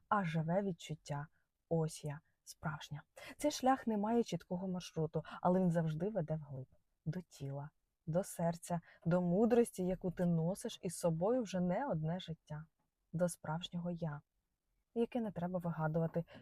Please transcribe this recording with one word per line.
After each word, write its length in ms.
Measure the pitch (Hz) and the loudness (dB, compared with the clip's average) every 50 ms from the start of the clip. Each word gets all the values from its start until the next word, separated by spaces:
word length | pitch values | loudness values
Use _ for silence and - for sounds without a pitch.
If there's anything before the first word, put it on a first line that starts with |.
| _ - | _ 0
а 160 | 214 208 196 | 2 2 2
живе 380 | 165 156 165 156 160 170 190 208 | 0 0 0 0 2 2 2 2
відчуття: 640 | 196 180 - - - 151 - - - 143 143 143 - _ _ _ _ _ _ _ - | 0 -2 -4 -6 -10 -10 -10 -6 -6 -6 -6 -6 -8 _ _ _ _ _ _ _ -2
«Ось 360 | 165 165 160 156 - - - | 0 0 0 0 -4 -6 -8
я, 160 | 147 143 156 _ _ _ _ _ | -8 -8 -10 _ _ _ _ _
справжня». 580 | - - _ - 151 156 147 - - 147 147 - _ - - - - 262 - | -20 -14 _ -6 -6 -6 -6 -8 -10 -12 -12 -12 _ -20 -18 -16 -16 -8 -2
Цей 120 | - 294 | -2 0
шлях 360 | 302 - - 247 269 254 - | 0 2 4 4 4 4 2
не 120 | - 220 208 | 0 0 0
має 260 | 202 214 233 233 226 | 2 2 4 2 2
чіткого 440 | - - 165 - - 185 180 190 190 | 2 0 -6 -4 -4 -6 -4 -4 -4
маршруту, 560 | 180 180 175 - - 165 156 156 - 165 156 - - - | -4 -4 -6 -6 -4 -2 -2 -2 -2 -4 -6 -6 -6 0
але 200 | - 180 180 190 | 2 4 4 6
він 100 | 190 180 | 4 4
завжди 400 | 165 170 160 160 156 151 170 202 | 4 2 2 0 0 -2 -2 -2
веде 260 | 220 202 160 147 156 | -2 -2 -2 -2 -2
вглиб. 300 | 160 151 139 139 131 131 - _ _ _ _ _ _ - | -4 -6 -8 -10 -12 -12 -12 _ _ _ _ _ _ -6
До 160 | 160 156 180 | -4 -4 -4
тіла, 500 | 175 _ - - 143 139 139 143 139 147 _ _ _ _ _ _ - | -4 _ -12 -10 -8 -6 -6 -6 -8 -10 _ _ _ _ _ _ -6
до 180 | - 156 175 202 | 0 0 0 0
серця, 560 | - - - 175 165 170 170 - - 180 170 - - - - - | 0 -2 -2 0 0 -2 -2 -4 -4 -4 -4 -4 -6 -14 -6 0
до 160 | 170 165 180 | 2 2 4
мудрості, 680 | 180 175 170 190 226 226 240 233 240 - - - 185 | 4 4 4 6 6 6 6 6 4 4 2 -2 0
яку 240 | 180 185 180 - 185 | 0 0 0 -2 -4
ти 160 | 175 - 185 | -2 0 2
носиш 520 | 175 170 165 160 165 190 - - 240 - - - | 4 4 4 2 0 -2 -2 -6 -10 -8 -6 -6
із 140 | 180 165 | -6 -4
собою 460 | - - 175 165 160 175 202 240 262 240 | 0 0 0 2 2 2 2 2 2 0
вже 180 | 185 180 185 | 0 0 0
не 260 | 180 180 175 208 269 | 2 2 2 2 0
одне 340 | 285 208 160 156 156 170 185 | 0 0 0 0 0 -2 -2
життя. 460 | - - 160 - _ - 151 151 156 - _ _ _ _ _ _ _ _ - | -4 -6 -10 -10 _ -12 -12 -12 -12 -14 _ _ _ _ _ _ _ _ -2
До 160 | 160 175 175 | 2 2 2
справжнього 640 | 170 - - - 156 165 175 - - 175 170 175 | 0 -2 -6 -4 -4 -4 -4 -4 -4 -4 -2 -2
«я», 300 | 175 165 170 156 143 143 - _ _ _ _ _ _ _ _ _ _ _ _ _ - | -4 -2 -2 -4 -4 -4 -10 _ _ _ _ _ _ _ _ _ _ _ _ _ 0
яке 260 | 233 233 226 - 262 | 0 0 2 2 -2
не 100 | 226 220 | -2 -2
треба 280 | 175 - 175 180 185 185 | -2 -2 -2 -2 -2 0
вигадувати, 680 | 170 170 160 156 156 156 156 165 165 160 - 175 165 - - - | 0 -2 0 0 0 2 2 2 2 2 2 0 -2 -4 -6 -16